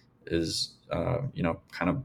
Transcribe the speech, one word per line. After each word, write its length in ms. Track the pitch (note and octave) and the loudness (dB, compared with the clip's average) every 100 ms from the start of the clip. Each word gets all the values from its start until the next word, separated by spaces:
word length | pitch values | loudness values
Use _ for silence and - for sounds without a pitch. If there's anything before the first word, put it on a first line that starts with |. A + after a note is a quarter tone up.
| _ _ - | _ _ -2
is, 500 | E2+ D#2+ - - - - | 0 0 -2 -6 -8 -6
uh, 280 | E2+ F2 E2+ C#2 | -2 0 0 -2
you 80 | - | 0
know, 200 | E2 E2 - | 0 0 -6
kind 180 | - F2 | 0 2
of 140 | - | 2